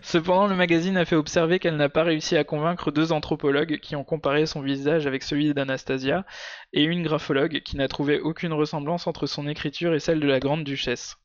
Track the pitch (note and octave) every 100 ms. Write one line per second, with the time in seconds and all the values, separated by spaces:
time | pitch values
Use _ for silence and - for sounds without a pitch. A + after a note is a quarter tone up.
0 | - E3+ E3 F3+ G3+ F#3 F3+ E3 F3+ F#3+
1 | E3 E3 D3+ F3+ E3 F#3 F3 D3+ C#3+ D#3+
2 | E3 D#3 - E3+ C#3+ D3+ D#3 F3 - D3
3 | D#3+ D#3 - D#3 D3 C#3 E3 D3+ - D3+
4 | C#3 D#3+ D3 D3 D#3 D#3 C#3 C#3 C#3 E3
5 | C#3+ C3 - D3 D3+ C#3+ C3+ C3 - C3+
6 | C3 E3 G3 - - - - - D3+ F3
7 | D#3+ D3+ - C#3 D#3 D3 - D3 C3+ -
8 | C#3+ D3 D3+ D#3+ F3 D#3 D3+ D#3+ C#3+ F3
9 | - D#3+ C#3+ - D3 D3+ D3 - E3+ D#3
10 | D#3+ D#3+ D3 C3 C3+ D#3 C#3+ C3+ - A#2+
11 | - -